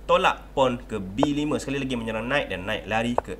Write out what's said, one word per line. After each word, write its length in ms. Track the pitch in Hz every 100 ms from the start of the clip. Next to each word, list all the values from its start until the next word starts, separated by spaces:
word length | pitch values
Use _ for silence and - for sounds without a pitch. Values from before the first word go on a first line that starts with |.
| -
Tolak 480 | 170 180 - -
pawn 240 | - 131 120
ke 160 | - 107
B 320 | 95 101 151
lima. 240 | 143 151 127
Sekali 240 | - 135
lagi 120 | 135 123
menyerang 280 | 113 110 117
knight 240 | 143 -
dan 160 | 92 95
knight 200 | 107 -
lari 280 | 110 117 120
ke 200 | - 90